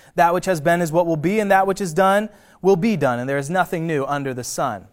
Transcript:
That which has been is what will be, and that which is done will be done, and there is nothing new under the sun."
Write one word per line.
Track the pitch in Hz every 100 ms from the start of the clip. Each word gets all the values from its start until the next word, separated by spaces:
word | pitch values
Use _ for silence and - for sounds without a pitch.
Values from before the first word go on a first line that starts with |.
| -
That | - 170
which | 180
has | 190 170
been | 151 170
is | 170
what | 160 170
will | 160
be, | 160 214
and | 202
that | 190 196
which | 190
is | 190
done | 156 190 196 214 - _ _
will | 180 190
be | 220 190
done, | 135 120
and | 127
there | 139
is | 139
nothing | 185 170 175 165
new | 151
under | 135 143 139
the | 123
sun." | 120 - 139 101 92